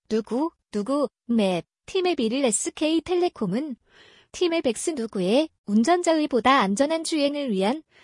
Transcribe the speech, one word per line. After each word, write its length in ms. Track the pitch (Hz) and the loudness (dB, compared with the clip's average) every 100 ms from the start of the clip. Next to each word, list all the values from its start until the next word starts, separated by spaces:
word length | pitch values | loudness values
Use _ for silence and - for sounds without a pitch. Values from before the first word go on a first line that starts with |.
| _ | _
누구? 420 | 220 220 240 320 - _ | -4 -2 -2 -4 -6 _
누구, 360 | 208 208 285 262 - - | -6 -2 -2 -2 -6 -2
맵, 380 | 233 196 180 - _ - | 0 2 0 -4 _ -6
티맵 340 | 381 359 349 | -2 0 0
일일 240 | 226 254 | 0 0
에스케이텔레콤은 1300 | 269 214 - - 311 330 311 359 349 - 202 202 311 240 _ - - - _ | 0 0 -4 -4 0 0 0 0 0 -2 -4 -4 -6 -10 _ -20 -20 -20 _
티맵 360 | - 359 330 277 | -4 -2 0 -2
X 240 | 214 - | -2 -4
누구의 580 | 311 226 202 180 233 320 - - | -4 -6 -2 0 2 0 -6 0
운전자의 600 | 208 233 349 349 320 302 | 2 4 2 2 2 2
보다 320 | 247 226 277 | 2 4 4
안전한 420 | 196 202 285 320 | 2 2 0 0
주행을 480 | 320 320 285 294 277 | -2 0 0 -2 -2
위한 320 | 190 190 302 - _ | 0 0 -2 -8 _